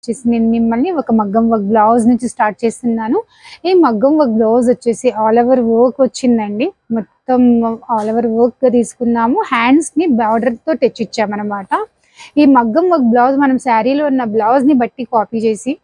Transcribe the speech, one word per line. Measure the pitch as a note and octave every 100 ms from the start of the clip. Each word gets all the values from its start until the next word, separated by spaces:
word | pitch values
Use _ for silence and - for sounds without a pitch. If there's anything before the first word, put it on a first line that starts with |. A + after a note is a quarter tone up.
వచ్చేసి | - A3+ A#3
నేను | A#3 A3+
మిమ్మల్ని | A#3 A3+ A#3 D#4+ E4+
ఒక | - A3+
మగ్గం | G#3 G#3+ A3+
వర్క్ | A3+ G3
బ్లౌజ్ | A3 G#3+ A#3+ A3
నుంచి | A#3+ A#3+
స్టార్ట్ | - G#3+ G3
చేస్తున్నాను. | A#3 - A#3+ A3+ A3 F4 A#4 _ - - E4+
ఈ | F#4
మగ్గం | D4+ G#3+ C4 D#4
వర్క్ | C#4 A3
బ్లౌజ్ | A3 A#3+ A#3+
వచ్చేసి | A#3+ A#3 A3 B3 G#3
all | A3 A3+
over | A#3+ B3+ A3+
work | A3+ B3 A#3
వచ్చిందండి. | C4 - B3 A#3 G#3 G#3 D#4+ - _ A3+
మొత్తం | F#3+ _ - B3+ B3 A#3 A3+ A3+ -
all | A3+ G#3+
over | A3 A#3 A3
work | A#3+ -
గా | C4 A#3+
తీసుకున్నాము. | A3 - A#3+ A#3 A3+ E4 G4+
హ్యాండ్స్ | A#3+ A#3 C#4+ D#4+ -
ని | F4 A#3
బార్డర్ | A3 A3+ A#3+ A3+ -
తో | D#4+
టచ్ | B3 -
ఇచ్చామన్నమాట. | A3+ - G#3 G#3 G#3 G3+ F#3+ F4 A4 _ _ _ - -
ఈ | D4 C4
మగ్గం | A#3 A#3 F4+
వర్క్ | E4+ A#3+
బ్లౌజ్ | A#3+ B3 C4+
మనం | C#4 C4 C4
శారీలో | A3+ A3+ C#4 D4
ఉన్న | C4 A#3
బ్లౌజ్ | G#3+ G#3+ C4 C4
ని | C#4
బట్టి | A#3 - A#3+
కాపీ | A#3 G3+ A3+
చేసి | A3 G#3+ - E4